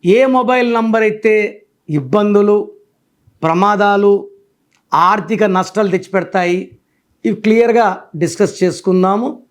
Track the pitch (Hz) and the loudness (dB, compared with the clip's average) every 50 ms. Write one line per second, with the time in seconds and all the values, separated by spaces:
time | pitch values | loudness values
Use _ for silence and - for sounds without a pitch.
0 | _ 175 190 233 262 269 262 254 254 220 254 254 247 240 233 233 226 226 220 226 | _ 2 2 4 4 2 2 0 0 0 0 0 0 0 -2 -2 -2 0 0 0
1 | 220 214 214 214 - 226 214 214 208 202 - - _ _ _ _ _ _ 156 147 | 0 0 -2 -2 -2 0 0 0 0 -2 -6 -12 _ _ _ _ _ _ -4 -4
2 | 135 127 127 208 208 208 202 202 208 208 208 208 - - - - _ _ _ _ | -4 -2 -2 0 0 2 2 2 2 2 2 0 -2 -4 -12 -20 _ _ _ _
3 | _ _ _ _ _ _ _ _ - 160 165 175 190 202 208 196 208 202 202 202 | _ _ _ _ _ _ _ _ -2 -2 0 2 2 0 0 0 0 0 2 2
4 | 202 202 202 196 - - - _ _ _ _ _ _ _ _ _ _ _ - 147 | 2 2 2 0 -2 -8 -20 _ _ _ _ _ _ _ _ _ _ _ 0 2
5 | 165 180 202 214 185 - 226 190 214 208 185 185 185 - - 214 214 196 180 185 | 2 2 2 0 -2 -4 -2 0 0 0 0 -2 -2 -4 -2 -2 -2 0 -2 -4
6 | 180 - - 196 175 - - 190 180 175 175 185 190 - - _ _ _ _ _ | -6 -4 -4 -4 -4 -2 -4 -4 -2 -2 -2 -4 -6 -10 -16 _ _ _ _ _
7 | _ _ _ _ _ 220 208 - - 220 220 226 233 233 226 233 233 202 185 185 | _ _ _ _ _ -4 -4 -2 0 0 2 2 2 2 2 2 2 0 -2 -4
8 | - _ _ 156 160 165 - - 214 175 - - 185 180 165 - - 196 185 185 | -12 _ _ -6 -6 -6 -2 -2 -2 -2 0 -2 -2 -2 -2 -4 -4 -2 0 2
9 | 185 190 196 214 240 277 - - - _ | 2 0 0 -2 -4 -6 -8 -12 -18 _